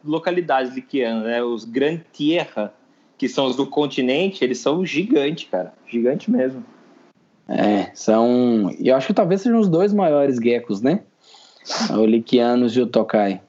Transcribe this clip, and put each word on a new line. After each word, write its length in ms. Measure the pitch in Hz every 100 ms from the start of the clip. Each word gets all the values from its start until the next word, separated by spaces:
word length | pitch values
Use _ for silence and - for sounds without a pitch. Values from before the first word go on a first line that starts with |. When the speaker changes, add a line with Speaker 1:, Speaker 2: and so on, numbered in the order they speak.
| 147
Speaker 1:
localidades 680 | 160 170 180 165 135 131
Liquianos, 500 | 127 127 143 117 113
né? 200 | 110 120
Os 220 | 120 117 110
Gran 340 | 117 143 165 160
Tierra, 600 | - 151 170 156 - 104 _ _ _ _ _
que 100 | 123
são 180 | - 135
os 120 | 123
do 100 | 139
continente, 720 | - 143 139 127 139 196 190
eles 180 | 127 120
são 260 | 143 160 185
gigante, 640 | 139 208 247 139 160 -
cara. 260 | 92 90 - -
Gigante 460 | 117 120 147 -
mesmo. 320 | 247 127 131 113 - - _ _ _ _ _ -
Speaker 2:
É, 400 | 55 104 104 87
são, 800 | - - 110 120 123 123 113 98 -
eu 160 | 135 131
acho 120 | -
que 60 |
talvez 280 | 208 185 196
sejam 180 | 240 233
os 80 | 202
dois 260 | 165 202
maiores 460 | 202 180 147 139 123
geckos, 420 | 117 120 - 98
né? 200 | 123 196 - _ _ - - - - - 233
O 120 | 104 110
Liquianos 680 | 113 113 123 120 120 123 117
e 40 |
o 60 | 117
Tokai. 540 | 117 110 110 101 92